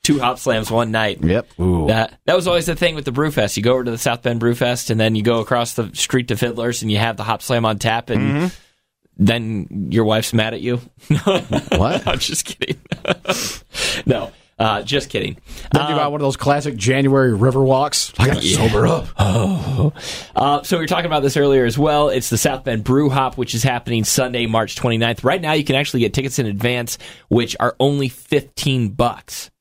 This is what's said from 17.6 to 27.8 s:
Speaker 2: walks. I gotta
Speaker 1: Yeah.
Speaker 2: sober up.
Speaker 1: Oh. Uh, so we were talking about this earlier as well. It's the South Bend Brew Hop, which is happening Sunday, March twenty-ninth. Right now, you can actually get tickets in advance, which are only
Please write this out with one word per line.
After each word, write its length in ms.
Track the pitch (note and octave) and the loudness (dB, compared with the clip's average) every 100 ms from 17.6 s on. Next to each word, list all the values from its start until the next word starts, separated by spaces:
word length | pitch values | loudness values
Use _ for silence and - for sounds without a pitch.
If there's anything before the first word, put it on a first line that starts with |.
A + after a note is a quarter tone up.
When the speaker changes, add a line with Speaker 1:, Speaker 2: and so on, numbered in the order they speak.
Speaker 2:
walks. 500 | C3 C3 D3 - - - | 2 2 2 -2 -4 0
I 80 | B2+ | 0
gotta 120 | - F2+ | 2 0
Speaker 1:
Yeah. 100 | F#2+ | 2
Speaker 2:
sober 300 | A2+ G#2+ - | 2 2 2
up. 200 | E3 - - | 0 -4 -2
Speaker 1:
Oh. 720 | G2+ G#2+ F#3+ F#3 - C3+ D3 - - - - | 0 2 0 -2 -2 0 0 -2 -12 -12 -6
Uh, 280 | - C#3 C#3+ | 0 0 0
so 140 | - F3 | 0 -2
we 60 | |
were 40 | D#3+ | 0
talking 180 | F3+ E3+ | -2 0
about 160 | D#3 | 0
this 140 | C#3 D3+ | 2 2
earlier 280 | C#3+ C3+ | 4 4
as 140 | A#2+ A#2 | 4 2
well. 300 | D3+ D3 D3 | 2 4 2
It's 220 | B2 - | 0 -2
the 80 | A2+ | 0
South 260 | D3+ C3 | 0 -2
Bend 200 | C3+ A2+ | -4 -4
Brew 260 | G#2 C3+ D3 | 2 2 4
Hop, 260 | C3+ C3 C3 | 2 -2 -4
which 180 | A#2+ | -6
is 80 | A#2 | 0
happening 420 | C3+ A#2+ A#2 A#2 | 0 0 -2 -2
Sunday, 420 | G#2+ - B2+ A#2+ A#2 | 0 0 0 -2 0
March 300 | A2 G#2+ - | 0 0 -2
twenty-ninth. 480 | B2 A2+ A#2 A2+ | -2 0 0 0
Right 160 | B2 F#3 | 0 0
now, 120 | D#3 | 0
you 120 | D#3 | 0
can 120 | D3 C3+ | 2 0
actually 240 | C#3+ B2+ | 0 0
get 140 | A2+ | 0
tickets 240 | C3 C3+ C3+ | 0 -2 -2
in 80 | A2+ | -2
advance, 520 | G2+ A#2+ B2 A#2+ - - - _ | 0 -2 -2 -4 -10 -14 -20 _
which 280 | A#2 A#2 - | 0 0 -2
are 160 | A#2+ | -2
only 300 | - | 2